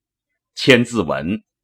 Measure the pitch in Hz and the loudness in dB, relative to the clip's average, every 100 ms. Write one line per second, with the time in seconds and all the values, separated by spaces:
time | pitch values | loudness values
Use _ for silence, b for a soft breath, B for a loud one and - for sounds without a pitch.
0 | _ _ _ _ _ - - 120 120 117 | _ _ _ _ _ -4 4 4 4 -2
1 | 80 69 76 107 - _ | -4 -4 -6 -8 -10 _